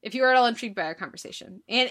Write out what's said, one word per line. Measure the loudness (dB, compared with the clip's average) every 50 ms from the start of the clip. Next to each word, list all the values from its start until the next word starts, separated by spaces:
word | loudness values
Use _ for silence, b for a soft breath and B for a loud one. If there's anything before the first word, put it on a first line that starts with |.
| -14
if | -8 -2
you | 2 4
are | 6
at | 6
all | 6 6
intrigued | 4 2 -2 -8 -8 -6
by | -6 -6
our | -6 -6
conversation. | -8 -10 -12 -12 -14 -16 -16 -14 -16 -16 -16 -18 -18 -10 -4
And, | 0 0 0 2